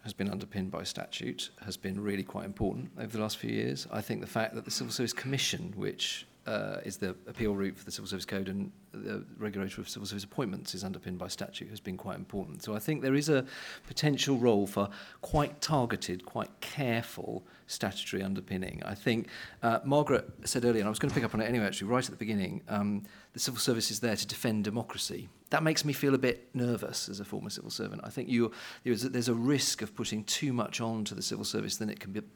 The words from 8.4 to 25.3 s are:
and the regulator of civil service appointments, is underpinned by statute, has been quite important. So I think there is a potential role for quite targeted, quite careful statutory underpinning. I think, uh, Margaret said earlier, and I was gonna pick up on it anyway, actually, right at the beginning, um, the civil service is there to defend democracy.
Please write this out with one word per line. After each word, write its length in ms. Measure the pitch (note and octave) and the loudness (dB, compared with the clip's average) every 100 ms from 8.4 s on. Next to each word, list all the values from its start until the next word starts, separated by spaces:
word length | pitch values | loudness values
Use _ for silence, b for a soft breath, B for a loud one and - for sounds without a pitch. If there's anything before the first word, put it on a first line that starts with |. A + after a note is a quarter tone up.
| F#2+ | -2
and 240 | F#2+ G2 - - | -2 -4 -8 -16
the 320 | G#2 G2+ G#2 G#2 A2+ | -10 -6 -6 -8 -6
regulator 440 | G#2+ G2 F#2+ - | -4 -2 -4 -4
of 80 | G#2+ | -8
civil 160 | - G2+ | -8 -6
service 180 | G2+ | -6
appointments, 500 | G2+ - B2 F#2+ - | -6 -4 -2 -4 -6
is 100 | F#2 | -6
underpinned 340 | F#2+ F#2 - F2+ | -6 -6 -6 -6
by 80 | F2+ | -6
statute, 420 | - G2 - - | -6 -8 -8 -10
has 100 | G#2+ | -10
been 180 | - F#2 | -8 -8
quite 180 | F#2+ F#2+ | -6 -8
important. 480 | F#2+ G2+ F#2+ D2 | -6 -6 -6 -8
So 120 | - G#2+ | -6 -4
I 40 | |
think 220 | - D3+ | 0 0
there 120 | C3 C#3 | 4 4
is 140 | D3 | 6
a 160 | C#3 C3 B B B - | 4 4 B B B -8
potential 500 | - D3+ C3+ C#3 C3+ | 2 4 4 4 6
role 280 | A#2+ G#2 G2 | 8 8 6
for 240 | G2 G2+ B B B | 2 0 B B B
quite 400 | - D#3 D3 - | 2 4 4 0
targeted, 640 | - D3+ A#2+ G#2+ - F2+ - | 2 4 4 0 -2 -4 -4
quite 240 | A#2 G#2+ - | -4 -4 -6
careful 840 | - - C3 A2+ A#2 - G2+ A2 - B B | -8 -2 2 2 0 -8 -6 -6 -8 B B
statutory 560 | - G2+ - - G2 | -2 -2 -2 -4 -2
underpinning. 580 | F#2+ G2 - F#2+ F#2 - | 0 -2 -2 -2 -2 -6
I 120 | - G2+ | -6 -2
think, 320 | - A#2 - B B B | 2 2 0 B B B
uh, 180 | A#2 A#2 | 2 2
Margaret 440 | C3+ C#3+ C#3+ B2 - - | 4 4 6 4 2 -8
said 220 | - C3 A#2+ | -2 4 6
earlier, 140 | A2+ | 6
and 80 | G#2 | 4
I 20 | |
was 100 | G#2+ | 2
gonna 140 | C#3+ | 2
pick 100 | A2+ | 2
up 100 | A2+ A2 | 2 2
on 60 | |
it 40 | A2 | 2
anyway, 200 | B2 G#2 | 4 2
actually, 240 | F#2+ G2 | 0 2
right 140 | B2 | 2
at 60 | C3 | 2
the 80 | - | -4
beginning, 460 | G#2+ G#2 F#2 F#2 - | -2 0 0 -4 -2
um, 360 | G#2 G#2 G2+ G2+ B B | 0 2 0 -4 B B
the 60 | - | -4
civil 200 | - A#2+ | -2 2
service 320 | - A#2 G#2+ | 2 4 2
is 80 | G#2 | 0
there 160 | A#2 G#2 | 2 2
to 100 | G#2 | -2
defend 380 | - A#2+ G#2+ | 0 2 2
democracy. 680 | G#2 A2+ A2 - - G2 - | 2 0 -4 -4 -4 -4 -10